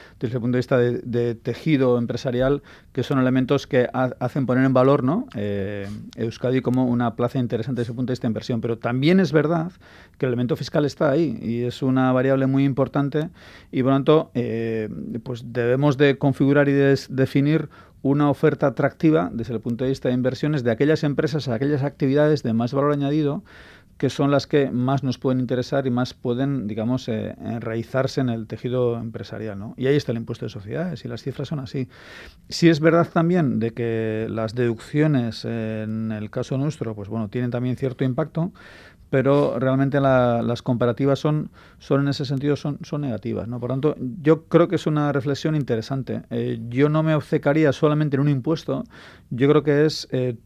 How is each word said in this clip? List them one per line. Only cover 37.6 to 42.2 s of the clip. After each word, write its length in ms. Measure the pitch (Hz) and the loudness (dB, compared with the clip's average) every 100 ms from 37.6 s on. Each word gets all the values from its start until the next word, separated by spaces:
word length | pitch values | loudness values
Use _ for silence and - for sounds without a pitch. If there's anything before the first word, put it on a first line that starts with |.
| 127 | -4
cierto 300 | 123 135 127 | -2 -4 -2
impacto, 480 | 135 127 156 - 170 - - - - - - | -2 -2 -4 -4 -4 -6 -20 -20 -20 -20 -2
pero 480 | 135 131 143 143 - | 0 4 4 2 0
realmente 420 | 131 135 139 143 | 0 2 2 2
la, 420 | 139 131 123 117 | 4 4 4 2
las 200 | 113 117 | 0 -4
comparativas 560 | - 120 123 117 139 135 | -2 0 2 2 2 2
son, 320 | 156 151 - - - - | 0 -2 -4 -12 -20 -14
son 240 | - 139 | -2 0
en 60 | 143 | 2
ese 160 | 135 | -2